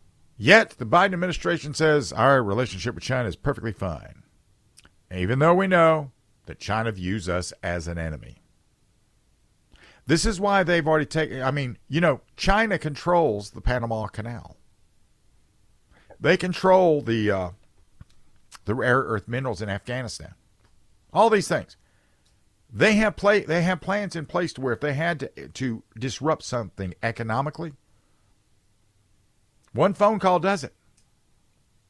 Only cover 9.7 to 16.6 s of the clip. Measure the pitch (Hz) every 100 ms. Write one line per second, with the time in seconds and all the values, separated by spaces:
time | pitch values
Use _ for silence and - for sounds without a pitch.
9.7 | _ - _ - 160 226 185 202 196 175
10.7 | 170 151 156 147 156 151 131 131 143 131
11.7 | 107 - 139 170 127 _ - 196 202 220
12.7 | 185 151 139 170 175 156 104 101 - -
13.7 | 123 117 110 104 - 110 120 - - _
14.7 | _ _ _ _ _ _ _ _ _ _
15.7 | _ _ _ _ - 147 180 180 -